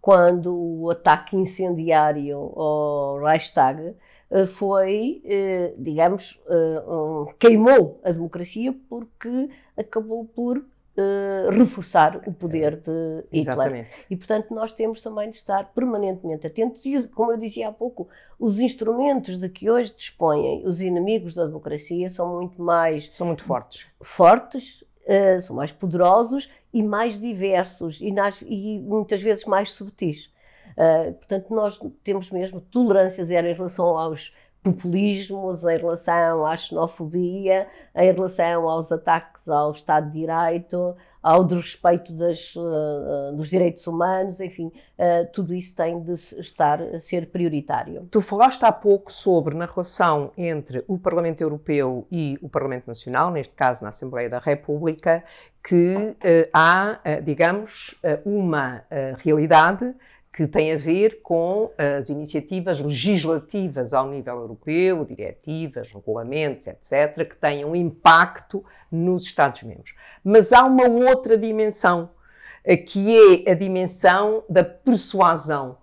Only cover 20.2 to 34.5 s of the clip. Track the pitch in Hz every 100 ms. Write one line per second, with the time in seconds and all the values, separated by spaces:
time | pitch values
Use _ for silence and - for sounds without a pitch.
20.2 | 165 151 - - - 175 185 175 185 220
21.2 | 175 170 165 151 151 147 147 175 180 180
22.2 | 175 175 180 180 170 170 165 156 151 -
23.2 | 175 156 - 127 - - - _ - -
24.2 | 175 233 - 269 - - _ _ - 196
25.2 | 196 185 180 123 151 - 190 170 180 196
26.2 | 233 277 - _ _ 240 214 208 233 202
27.2 | 226 202 190 185 185 - 170 156 208 196
28.2 | 202 202 - 208 202 214 180 214 208 202
29.2 | 208 208 - 196 202 - 196 _ 180 151
30.2 | - _ _ _ - - 165 160 165 170
31.2 | _ 196 190 220 208 202 - - - 196
32.2 | 180 185 190 185 - 247 240 196 185 185
33.2 | 170 175 170 170 180 180 175 160 160 151
34.2 | - _ _